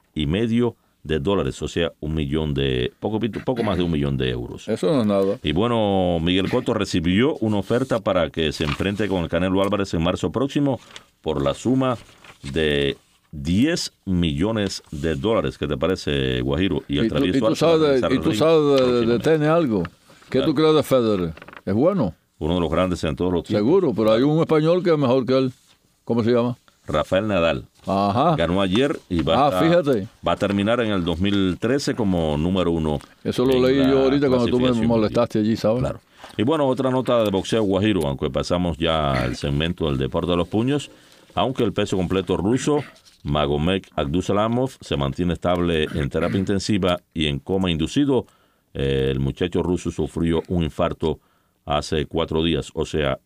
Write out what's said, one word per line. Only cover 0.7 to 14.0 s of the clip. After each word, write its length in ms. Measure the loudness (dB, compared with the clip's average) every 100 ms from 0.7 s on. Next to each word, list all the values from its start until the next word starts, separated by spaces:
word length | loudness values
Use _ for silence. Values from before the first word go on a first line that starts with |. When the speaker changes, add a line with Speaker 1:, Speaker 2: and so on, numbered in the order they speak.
| -4 _ _
Speaker 1:
de 160 | -4 -2
dólares, 420 | 0 0 0 -4
o 80 | -6
sea, 240 | -2 -4 -4
un 140 | -6
millón 400 | -4 -2 -2 -2
de, 360 | -2 -2 -2 -4 -4
poco, 200 | -6 -4 -4 -6
poco 180 | -6 -4
más 140 | -2 -2
de 60 |
un 80 | 0
millón 260 | 0 -2 -2
de 140 | -2
euros. 360 | -4 -8 -12 -6
Speaker 2:
Eso 240 | -2 0
no 80 | 2
es 40 | 2
nada. 320 | 2 0 -2
Speaker 1:
Y 100 | -2
bueno, 680 | 0 0 0 0 2 0 0
Miguel 260 | 0 0 0
Cotto 220 | -2 -2
recibió 640 | -2 -2 0 2 2 2 0
una 220 | -2 -2
oferta 420 | 0 -2 0 -2
para 300 | 0 0 0
que 200 | 0 -2
se 120 | -2
enfrente 440 | -4 -2 -2 -2 -2
con 160 | -2
el 40 | -2
Canelo 340 | -2 0 0
Álvarez 300 | 0 0 -2
en 100 | 0
marzo 300 | 0 0 -2
próximo 480 | -2 -2 0 0 -2 -8 -20 -20 _
por 220 | -4 0
la 100 | 0
suma 460 | 0 0 2 0 -2 -8 -20 -20 -16 -6
de 460 | -2 0 2 0 -4 _ _ _
diez 640 | -8 0 2 2 0 -6 -10